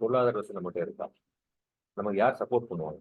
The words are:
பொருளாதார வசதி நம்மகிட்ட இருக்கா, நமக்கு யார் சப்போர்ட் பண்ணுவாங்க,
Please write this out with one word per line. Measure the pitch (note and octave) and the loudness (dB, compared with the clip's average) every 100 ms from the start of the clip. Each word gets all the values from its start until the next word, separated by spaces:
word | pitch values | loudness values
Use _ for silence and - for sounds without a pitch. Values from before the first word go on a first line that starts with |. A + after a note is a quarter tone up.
பொருளாதார | A2+ B2+ B2 G#2+ | 2 4 4 2
வசதி | G2+ G2+ | -4 -6
நம்மகிட்ட | F2 F2 E2 | -6 -4 -6
இருக்கா, | - D2 - _ _ _ _ _ _ _ - | -6 -10 -12 _ _ _ _ _ _ _ -6
நமக்கு | G2+ G2 | -2 2
யார் | A#2+ - | 2 2
சப்போர்ட் | G#2 A#2+ A#2 | 0 0 0
பண்ணுவாங்க, | F2 D#2 D2+ | -4 -6 -6